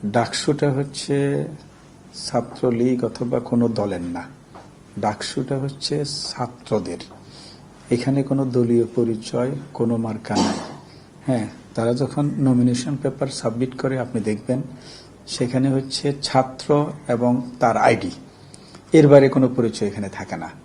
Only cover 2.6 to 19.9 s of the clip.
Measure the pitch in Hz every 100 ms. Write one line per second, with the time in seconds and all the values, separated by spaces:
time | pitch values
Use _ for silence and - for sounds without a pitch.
2.6 | 127 117 123 123 113 - 123 123 120 120
3.6 | 120 113 104 90 87 87 - - - -
4.6 | - - - - 104 104 - - 131 135
5.6 | 139 139 - 147 143 - - - 120 -
6.6 | - 107 90 85 - - - - - -
7.6 | - - - 120 - 139 135 135 131 123
8.6 | 117 120 113 - 117 110 - 120 127 143
9.6 | - - 117 117 113 107 - 101 - -
10.6 | - - - - - - - 123 107 -
11.6 | - - 113 120 131 - 147 147 135 123
12.6 | 123 120 - 139 139 131 139 - 123 113
13.6 | 127 - 135 131 120 113 104 107 - 127
14.6 | 147 - - - - - - - 123 127
15.6 | 135 135 135 - 143 143 - 131 127 -
16.6 | - 147 147 - - 117 123 127 - -
17.6 | 123 110 120 110 92 - - - - -
18.6 | - - - 160 147 143 135 139 127 127
19.6 | 113 107 104